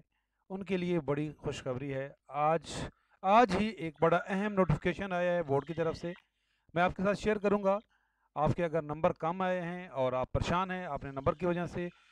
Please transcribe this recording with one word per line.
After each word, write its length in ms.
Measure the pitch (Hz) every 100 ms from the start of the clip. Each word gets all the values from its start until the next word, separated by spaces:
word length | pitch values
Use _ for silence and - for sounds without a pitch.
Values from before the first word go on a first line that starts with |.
| - _ _ _ -
उनके 280 | 190 190 190
लिए 220 | 175 175
बड़ी 260 | 139 143 151 147
खुशखबरी 480 | 147 135 139 127 143
है। 180 | 135 139 - - 139
आज, 280 | 151 165 147 127 135 - _ _
आज 300 | 190 214 240
ही 140 | 185 214 -
एक 220 | 165 -
बड़ा 160 | 165 170
अहम 340 | - 190 214
notification 600 | 196 180 147 180 165 196
आया 180 | 175 180
है 100 | 175 151
board 200 | 139 139
की 80 | 165
तरफ 200 | 165 151
से, 160 | 170 180 _ _ _ _ _ 165
मैं 80 |
आपके 200 | 180 -
साथ 180 | 190 202
share 160 | 208 214
करूंगा। 400 | 196 208 190 202 - _ _ _ _ 143
आपके 280 | 156 -
अगर 200 | 170 160
number 300 | 147 151 170 -
कम 240 | 160 185
आए 160 | 185 185
हैं 280 | 170 180 180 131
और 180 | 127 127
आप 140 | 127
परेशान 400 | 180 - 175 190
हैं 160 | 185 180
अपने 220 | 139 139
number 240 | 139 143 160
की 100 | 175
वजह 220 | 170 170
से, 220 | 180 175 - _